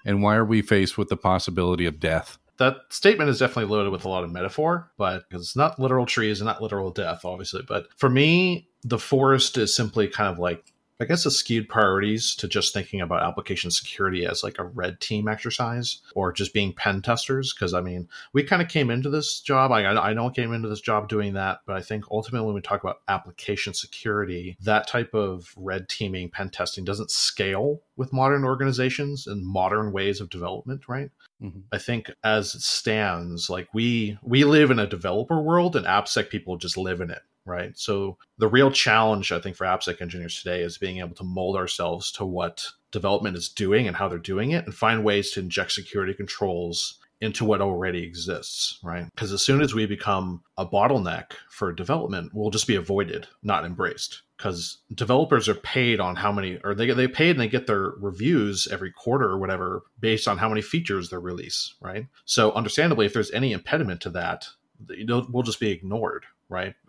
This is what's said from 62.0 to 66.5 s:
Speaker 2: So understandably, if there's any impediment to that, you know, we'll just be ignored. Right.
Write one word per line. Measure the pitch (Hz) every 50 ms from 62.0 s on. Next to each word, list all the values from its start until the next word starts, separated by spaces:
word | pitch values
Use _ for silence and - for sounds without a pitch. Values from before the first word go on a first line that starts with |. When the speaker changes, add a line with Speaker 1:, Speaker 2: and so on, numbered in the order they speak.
| 127 - _ _ _
Speaker 2:
So | - - - 110 107 -
understandably, | 110 110 - - - 156 170 151 110 107
if | 101 -
there's | 117 101 -
any | - 113 131 131
impediment | 104 92 - - 151 165 147 95 90 85
to | - 92
that, | 85 90 85 87 87 - - - - _ _ _ _ - - -
you | 92 95 110
know, | 113 120 120 120 123
we'll | 120 127 123
just | 113 110 -
be | 117 107
ignored. | 95 85 92 95 104 113 110 - - - - - _ _ _
Right. | -